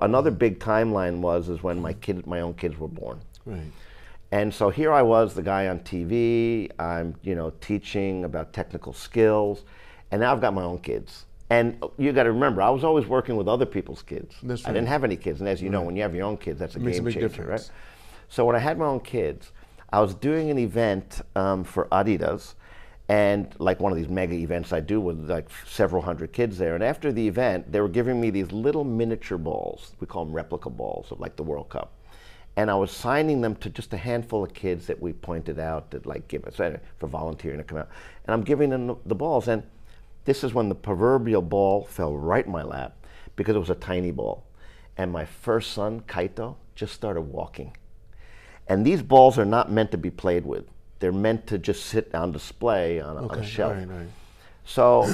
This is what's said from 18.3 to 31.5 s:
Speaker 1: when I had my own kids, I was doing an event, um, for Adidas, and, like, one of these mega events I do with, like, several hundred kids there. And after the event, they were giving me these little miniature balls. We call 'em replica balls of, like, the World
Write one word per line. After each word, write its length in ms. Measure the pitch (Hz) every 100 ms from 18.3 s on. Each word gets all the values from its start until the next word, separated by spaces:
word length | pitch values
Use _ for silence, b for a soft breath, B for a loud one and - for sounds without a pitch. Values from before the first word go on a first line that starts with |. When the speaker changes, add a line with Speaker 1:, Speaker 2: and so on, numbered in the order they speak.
| -
Speaker 1:
when 120 | 120 120
I 20 |
had 180 | 143 165
my 100 | 151
own 140 | 131
kids, 520 | - 120 78 76 - b b b -
I 80 | 101
was 140 | 101
doing 360 | 90 135 160 156
an 80 | 139
event, 640 | 113 110 113 95 - - - 95
um, 260 | 95 95
for 220 | 90 92 -
Adidas, 640 | 95 101 90 78 - - B B B B B -
and, 460 | 104 101 101 - -
like, 180 | 92 92
one 140 | 95
of 60 | 85
these 100 | 80
mega 260 | 92 90
events 380 | 85 82 87 82
I 80 | 85
do 200 | 80 107
with, 300 | 90 80 76
like, 180 | 85 - -
several 380 | - - 95 87
hundred 300 | 90 80 80
kids 260 | - 117 92
there. 160 | 85
And 80 | 85
after 300 | 117 143 147
the 160 | 117 107
event, 420 | 95 123 92 -
they 100 | 101
were 80 | 104
giving 320 | 113 120 123
me 100 | 113
these 200 | 98 90
little 320 | 101 131 151
miniature 560 | 143 113 113 113 - 90
balls. 560 | 80 52 50 50 - -
We 80 | 92
call 140 | -
'em 80 | 80
replica 380 | 78 - 76 69
balls 420 | 57 53 50 -
of, 80 | 50
like, 160 | - -
the 80 |
World 240 | 78